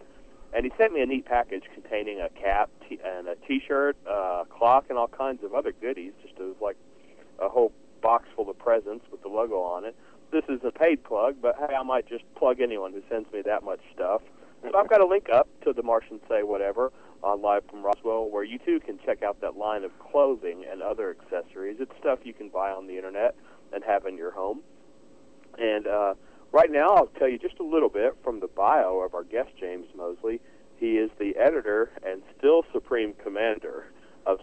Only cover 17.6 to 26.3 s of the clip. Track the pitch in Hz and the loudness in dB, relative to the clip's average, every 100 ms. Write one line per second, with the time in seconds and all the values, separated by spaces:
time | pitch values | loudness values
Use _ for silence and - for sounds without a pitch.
17.6 | - 104 101 101 113 113 110 104 107 123 | 0 -6 -2 0 0 -2 -2 -4 -6 -6
18.6 | - 165 - 98 - 104 101 101 95 95 | 0 0 -2 -8 -4 -2 -2 -4 -8 -4
19.6 | 104 107 95 - - 147 139 120 92 87 | -4 -4 -6 -12 -2 2 4 2 -4 -8
20.6 | 87 95 95 107 98 82 - 90 85 - | -12 -8 -6 -4 -6 -8 -8 -8 -8 -10
21.6 | 98 110 131 - 151 127 120 113 104 90 | -10 -8 -10 -4 -2 -2 -6 -16 -10 -6
22.6 | 98 95 95 92 92 98 110 - - - | -4 -6 -10 -12 -10 0 0 -2 -18 -20
23.6 | - 101 101 101 95 90 87 95 95 262 | -12 -8 0 0 0 -8 -8 -6 -6 -6
24.6 | - - - - - - - - - - | -12 -20 -20 -20 -20 -20 -20 -20 -20 -4
25.6 | 113 107 104 104 101 95 - | -2 -2 -2 0 0 -2 -12